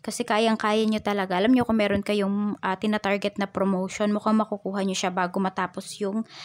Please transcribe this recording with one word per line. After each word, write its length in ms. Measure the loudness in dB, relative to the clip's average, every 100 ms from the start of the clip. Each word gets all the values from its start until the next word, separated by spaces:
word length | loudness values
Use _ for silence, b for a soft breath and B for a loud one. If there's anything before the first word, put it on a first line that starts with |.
Kasi 200 | -8 -6
kayang-kaya 600 | 0 2 2 2 2 2
nyo 160 | 2 0
talaga. 360 | -2 -2 0 2
Alam 160 | 4
nyo 120 | 4
kung 160 | 4 2
meron 240 | 2 2
kayong, 560 | 0 0 0 0 -2 -2
ah, 160 | -4 -2
tina-target 600 | 0 0 0 0 -2 -4
na 120 | -4
promotion, 640 | 0 0 0 -2 -2 0
mukhang 280 | 0 2 2
makukuha 440 | 2 -4 -6 -2
nyo 120 | -2 0
siya 160 | -2
bago 280 | 0 -2 0
matapos 600 | -2 -2 -4 -6 -12 -6
yung 240 | -4 -4 -6 B